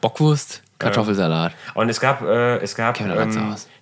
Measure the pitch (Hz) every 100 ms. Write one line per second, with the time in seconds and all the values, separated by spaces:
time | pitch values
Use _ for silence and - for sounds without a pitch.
0 | 110 - 151 147 - - - - 110 104
1 | 107 98 85 80 85 - - - 117 110
2 | 131 139 - 117 120 120 101 - 117 120
3 | 104 92 110 110 107 104 - -